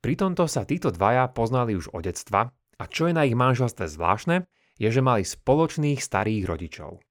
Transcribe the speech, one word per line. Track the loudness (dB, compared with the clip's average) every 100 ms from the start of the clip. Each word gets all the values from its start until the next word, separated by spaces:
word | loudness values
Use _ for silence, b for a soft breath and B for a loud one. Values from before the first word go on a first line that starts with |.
Pri | -2 0
tomto | -2 0
sa | 0 0 -4
títo | -2 -2
dvaja | 0 2 4 2
poznali | 0 0 0 0
už | -2 -4 -8
od |
detstva | -8 -8 -2 0 0 _ _ _
a |
čo | -10 -2 0
je | 2
na |
ich | 2
manželstve | 4 2 2 0 -2 -8
zvláštne, | -2 0 0 0 -2 -2 _ _ _
je, | 0
že | 4
mali | 4 2
spoločných | 0 -6 2 2 2 0 0 -2
starých | -2 -2 0 0
rodičov. | -2 -4 -6 -12 -16 -18 _